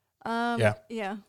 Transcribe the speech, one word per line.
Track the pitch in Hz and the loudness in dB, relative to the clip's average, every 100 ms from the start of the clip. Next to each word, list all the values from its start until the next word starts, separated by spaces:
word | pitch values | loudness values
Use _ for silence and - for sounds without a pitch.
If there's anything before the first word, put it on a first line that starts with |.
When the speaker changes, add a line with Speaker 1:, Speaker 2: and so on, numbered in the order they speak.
| _ _ | _ _
Speaker 1:
Um, | 220 233 240 233 | -4 -2 0 4
Speaker 2:
Yeah. | 208 - - | 2 2 -6
Speaker 1:
yeah. | 226 196 208 | -6 -6 -6